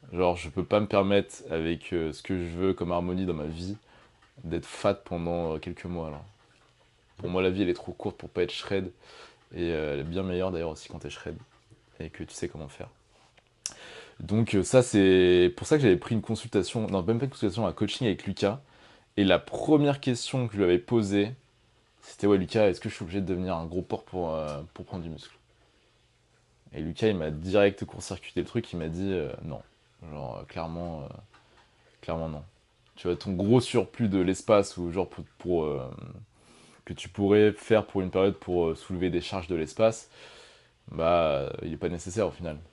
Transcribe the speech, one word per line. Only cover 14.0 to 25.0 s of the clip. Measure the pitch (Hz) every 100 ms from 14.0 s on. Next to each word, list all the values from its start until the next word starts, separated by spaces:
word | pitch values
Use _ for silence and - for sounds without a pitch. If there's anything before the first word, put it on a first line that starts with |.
| - -
Donc, | 82 107 110
euh, | 104
ça, | 90 131
c'est | 123 104 95 92 90 90 90 87
pour | -
ça | 156
que |
j'avais | 127 92
pris | -
une | 113
consultation, | - 110 120 107 87 120 107
non, | 98
même | 87 117
pas | 135
une |
consultation, | - 107 98 104
un |
coaching | - 104 - 123
avec | 92 -
Lucas, | 92 101 123 - _ - - _ -
et |
la | 98 87
première | - - - 151 147 139
question | 135 123 - 135 120
que |
je | 101
lui | 92
avais | 87
posée, | - 117 101 101 104 127 _ _ _ _ _ _
c'était, « | - - 101
Ouais, | 98
Lucas, | 87 113 107
est-ce | 90
que | 110
je |
suis | -
obligé | 90 95
de | 92
devenir | 90 92 85
un | 82
gros | 90
porc | 87 104
pour, | - 92 85 80
euh, | 76 73 82 -
pour | 90
prendre | 95